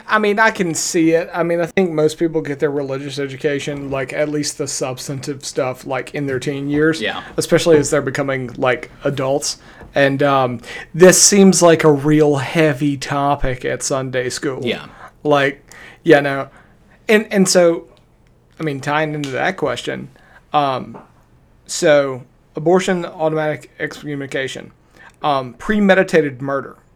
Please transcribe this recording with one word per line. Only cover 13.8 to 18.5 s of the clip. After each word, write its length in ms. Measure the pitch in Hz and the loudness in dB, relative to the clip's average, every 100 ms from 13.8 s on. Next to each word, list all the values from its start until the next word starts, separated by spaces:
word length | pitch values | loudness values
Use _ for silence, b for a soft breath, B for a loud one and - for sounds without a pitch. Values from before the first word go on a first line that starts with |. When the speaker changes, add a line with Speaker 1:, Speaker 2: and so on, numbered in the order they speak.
Speaker 1:
Sunday 460 | - 135 131 127 127 | -4 -4 -4 -4 -4
school. 360 | - 156 131 120 | -4 -6 -4 -6
Speaker 2:
Yeah. 220 | 92 73 - B _ | -6 -10 -20 B _
Speaker 1:
Like, 420 | 151 143 139 147 - B B B | 0 2 2 -2 -12 B B B
yeah, 160 | 170 147 | 4 4
no. 300 | 143 139 135 b b b _ _ - | 4 -2 -8 b b b _ _ 2
And, 240 | 214 220 | 2 2
and 160 | 208 185 | 0 2
so, 380 | 185 170 170 - _ _ _ _ _ _ | 4 4 2 -4 _ _ _ _ _ _